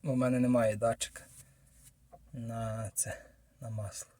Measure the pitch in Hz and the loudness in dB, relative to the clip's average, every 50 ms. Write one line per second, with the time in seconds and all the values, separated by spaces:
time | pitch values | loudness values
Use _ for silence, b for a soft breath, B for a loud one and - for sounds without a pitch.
0 | - 143 127 127 127 127 127 127 123 123 123 120 113 110 107 104 117 113 113 - | -2 0 2 2 4 4 4 4 4 4 6 6 6 4 2 2 2 0 0 0
1 | - - - - - B B B B B B B B B B B B B _ _ | -4 -8 -8 -16 -20 B B B B B B B B B B B B B _ _
2 | _ _ - - - - - 131 117 113 113 113 113 113 110 113 110 104 - - | _ _ -20 -20 -20 -16 -12 -10 -8 -6 -6 -4 -4 -4 -4 -6 -6 -6 -4 -4
3 | - - B B B B B B B B B B 131 113 113 107 104 95 - - | -4 -4 B B B B B B B B B B -10 -8 -6 -6 -6 -8 -8 -12
4 | - _ _ _ | -14 _ _ _